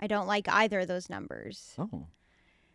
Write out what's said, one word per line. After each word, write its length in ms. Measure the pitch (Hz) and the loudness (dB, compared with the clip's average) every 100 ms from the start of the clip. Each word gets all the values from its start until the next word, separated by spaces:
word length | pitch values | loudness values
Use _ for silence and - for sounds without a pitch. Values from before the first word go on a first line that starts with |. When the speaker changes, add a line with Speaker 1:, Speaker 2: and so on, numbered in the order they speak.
Speaker 1:
I 40 | 208 | -2
don't 200 | 208 190 | 0 2
like 220 | 208 202 | 0 4
either 320 | 196 220 196 | 6 6 4
of 80 | 180 | 0
those 220 | 180 180 | -2 -4
numbers. 640 | 98 - 57 - 190 - - | -8 -8 -10 -10 -14 -14 -6
Speaker 2:
Oh. 280 | 202 80 78 - _ _ _ _ _ | -6 -6 -12 -18 _ _ _ _ _